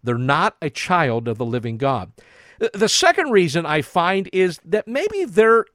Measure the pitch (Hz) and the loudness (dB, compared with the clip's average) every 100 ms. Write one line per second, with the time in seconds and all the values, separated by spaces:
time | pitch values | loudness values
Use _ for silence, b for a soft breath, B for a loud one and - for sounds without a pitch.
0 | 117 120 127 147 196 _ 156 - - 180 | -4 -2 0 2 0 _ -10 -8 -2 0
1 | 143 117 117 110 117 120 113 113 135 123 | 2 0 -4 -4 -4 -4 -6 -4 -2 -2
2 | 92 _ B B B B 220 202 214 - | -6 _ B B B B -6 0 0 2
3 | 339 349 311 208 170 156 156 151 135 180 | 2 2 2 2 2 -2 -2 -4 -2 -2
4 | 175 196 190 185 185 156 165 208 214 254 | 0 -2 -2 0 0 -2 -4 -4 -2 -4
5 | 415 415 330 185 220 226 214 | -4 -4 0 4 4 4 2